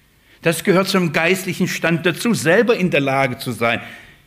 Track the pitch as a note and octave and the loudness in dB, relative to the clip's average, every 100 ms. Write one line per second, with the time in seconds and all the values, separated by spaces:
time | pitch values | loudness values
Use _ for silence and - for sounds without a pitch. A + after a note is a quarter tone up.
0 | _ _ _ _ E3 E3 - F3+ F#3+ G3 | _ _ _ _ -2 -2 2 2 2 0
1 | F3 D#3 E3 F#3+ F#3 - F#3 - E3 E3+ | 0 0 0 0 -2 -4 -4 -2 -2 0
2 | F3+ E3 A#3+ F3 C3 F#3 A#3 G#3+ F3 C#3+ | 0 0 0 0 2 2 4 2 2 0
3 | C#3 C3+ C3+ B2 - A2 A#2 A2+ - - | 0 0 0 -2 -8 -2 -2 -2 -6 -18
4 | - - | -20 -20